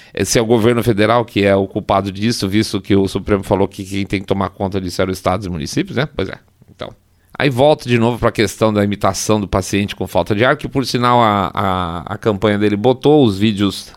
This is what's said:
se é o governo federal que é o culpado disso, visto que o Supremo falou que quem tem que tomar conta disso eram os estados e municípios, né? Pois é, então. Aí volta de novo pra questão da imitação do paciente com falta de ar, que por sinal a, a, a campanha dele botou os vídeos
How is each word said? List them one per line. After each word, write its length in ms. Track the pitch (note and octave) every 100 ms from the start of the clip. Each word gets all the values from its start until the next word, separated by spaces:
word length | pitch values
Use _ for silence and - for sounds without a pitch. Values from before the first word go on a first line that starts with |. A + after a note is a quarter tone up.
| - -
se 140 | G2 B2+
é 40 |
o 40 | A2
governo 380 | A#2 A2 A#2+
federal 400 | A2 G2+ G#2+ A#2+
que 200 | A2 G2+
é 120 | G2 G2
o 120 | G2
culpado 440 | G#2+ - G2 G2
disso, 380 | F#2+ A2 A#2 F#2+
visto 320 | G#2 G#2+ G2+
que 140 | - G2
o 120 | G2
Supremo 360 | G#2 - G2+
falou 240 | F#2 G2 F#2+
que 160 | -
quem 220 | F#2+ G2 G2
tem 140 | G2
que 80 | G2
tomar 220 | G2 F#2
conta 300 | - F#2+ F#2+
disso 220 | F#2 -
eram 100 | F#2+
os 60 | F#2
estados 300 | - F#2 G2
e 20 |
municípios, 460 | F2 C#2 - F#3+ A#2
né? 120 | D3
Pois 140 | - F#2+
é, 100 | - _ _ -
então. 200 | - - - _ _ _ -
Aí 120 | C#3+
volta 360 | A#2+ D3 D3+ A#2+
de 120 | A#2+
novo 180 | A2+ A#2
pra 140 | A2
questão 420 | A2+ G2+ - A2
da 100 | G#2
imitação 560 | G2+ G2 G2+ F#2 - G#2+
do 80 | F#2+
paciente 480 | G2+ F2+ G2+ G2+ -
com 120 | F#2
falta 260 | F2+ F2
de 100 | G#2
ar, 140 | B2+ D3
que 100 | C3
por 160 | C#3 A#2+
sinal 340 | B2+ B2 B2
a, 300 | A2+ G2+ F2+
a, 600 | - G2 F#2 F2 E2+ -
a 40 | G#2
campanha 400 | A#2 G2+ A2 G#2
dele 180 | G#2 G2+
botou 480 | A#2 B2 C#3+ D3+
os 140 | A#2+ F#2+
vídeos 540 | A2 G2 G2+ - -